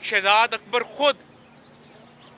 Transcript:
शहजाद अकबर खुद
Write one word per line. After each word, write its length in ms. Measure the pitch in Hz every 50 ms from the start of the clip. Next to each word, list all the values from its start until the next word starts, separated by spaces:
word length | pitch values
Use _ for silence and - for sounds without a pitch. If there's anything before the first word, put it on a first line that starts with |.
| -
शहजाद 500 | - 214 202 190 196 208 220 226 233 226
अकबर 300 | 220 - 202 214 240 226
खुद 360 | - - - 285 285 269 - - - - - - - - - - - - - - - - - - - - - - - -